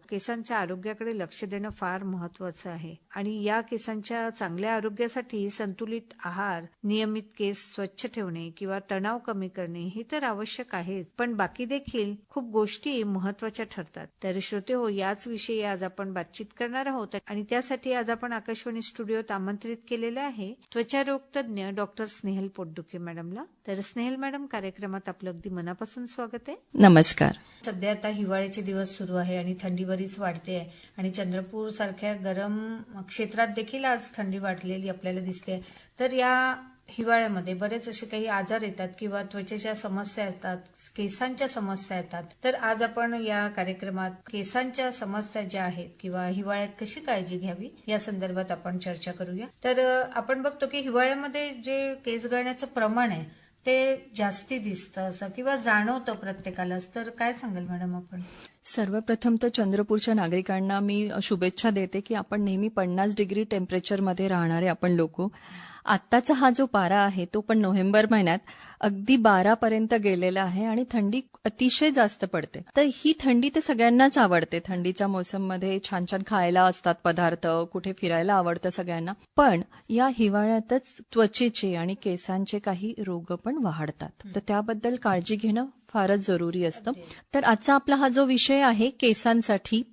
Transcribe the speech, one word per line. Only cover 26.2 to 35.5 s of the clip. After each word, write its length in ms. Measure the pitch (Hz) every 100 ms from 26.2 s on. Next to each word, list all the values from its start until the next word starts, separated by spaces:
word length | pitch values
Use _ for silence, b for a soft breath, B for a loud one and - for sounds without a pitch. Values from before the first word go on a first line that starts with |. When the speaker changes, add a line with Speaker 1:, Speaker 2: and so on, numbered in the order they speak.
| 233 233 -
Speaker 1:
आहे. 80 | 370 _
Speaker 2:
नमस्कार. 640 | - 196 160 160 - 143 - B B 233
Speaker 1:
सध्या 260 | 190 196
आता 160 | 208 208
हिवाळ्याचे 540 | 208 196 190 196 202
दिवस 360 | 190 190 190 -
सुरू 180 | 180 180
आहे 220 | 180 180
आणि 180 | 175 180
थंडी 240 | 190 180 185
बरीच 340 | 185 190 202
वाढते 360 | 190 165 - 180
आहे 140 | 165 B B -
आणि 120 | 190
चंद्रपूर 600 | 185 185 185 190 214 214
सारख्या 440 | 214 202 190 208
गरम 640 | 208 190 185 202 214 220 226 - 196 185
क्षेत्रात 400 | - 208 220 226
देखील 380 | 208 220 269 269
आज 300 | 233 - -
थंडी 200 | 196 196
वाढलेली 520 | 190 185 185 190 190
आपल्याला 300 | 185 185 185
दिसते. 420 | 185 180 -